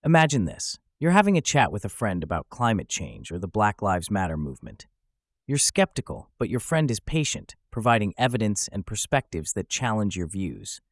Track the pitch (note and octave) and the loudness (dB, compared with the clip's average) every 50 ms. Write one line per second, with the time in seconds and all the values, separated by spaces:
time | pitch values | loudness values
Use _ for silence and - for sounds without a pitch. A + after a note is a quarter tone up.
0 | - D#3 E3 D#3+ D#3+ D3+ D3 C3 F#2+ - - - - - - - _ _ _ _ | 4 6 6 6 6 6 4 2 0 0 -4 -6 -10 -10 -10 -12 _ _ _ _
1 | D3 E3 F3 G3+ G#3 G3+ G3 E3 - - - D3 - - - G2+ - G2+ - - | 2 4 6 6 6 6 4 2 2 2 4 4 4 4 0 -6 -6 -6 -6 -2
2 | B2 G#2+ F#2 F2+ D#2+ D#2+ F2 E2 D#2 _ - - B2 A#2 A2 F#2+ - _ - - | -2 -2 -2 -2 -2 -2 -4 -4 -4 _ -4 0 2 2 2 2 0 _ -6 -6
3 | F#2+ - - - - - E2+ F2+ F2+ F#2 - G#2+ G#2 G#2 G2+ - G#2 G2+ F#2+ F2+ | -6 -8 -12 -14 -12 -10 -8 -6 -6 -4 0 2 2 2 2 0 -2 0 0 0
4 | E2+ - G#2 G2 F#2+ E2+ D#2+ D2+ D2+ C#2+ C2 - - A1 - - - _ _ _ | 0 -2 0 0 0 0 -2 -4 -4 -6 -8 -10 -14 -18 -18 -18 -20 _ _ _
5 | _ _ _ _ _ _ _ _ _ - C#3 C#3+ - - - - F#3+ - _ - | _ _ _ _ _ _ _ _ _ -2 0 0 0 2 4 2 2 2 _ -8
6 | - - F#2 - - _ _ _ B2 B2 A#2 B2+ - - E3 D#3+ D#3 C3+ A2+ G2+ | -8 -8 -10 -12 -12 _ _ _ -4 -2 -2 -4 -2 0 0 2 2 2 0 -2
7 | _ - D3 D#3+ D3+ - - A#2 - - - _ _ _ - A#2+ G#2+ A#2+ A#2 A2+ | _ -2 -2 0 0 0 -4 -6 -10 -12 -20 _ _ _ -8 -2 2 4 4 4
8 | G#2+ G2+ - - B2+ B2+ A#2+ A#2 A2 G#2+ G#2 - - - - G2 F#2 - A2 - | 2 0 0 0 0 0 2 2 0 0 0 -2 -4 -6 -6 -8 -8 -6 -6 -6
9 | - - - C3+ - _ - E2 D#2 - - G#2 F#2 _ - - B2+ A#2+ G#2+ A2 | -2 0 0 0 0 _ -8 -8 -6 -4 -6 -6 -4 _ -6 -4 -2 -2 0 0
10 | G#2 G2+ F2+ F2+ F2 D#2+ - F#2+ F#2+ D#2+ A#1 G1+ G2+ - - - _ _ | 0 0 -2 -4 -6 -6 -4 -6 -6 -6 -6 -10 -12 -14 -14 -16 _ _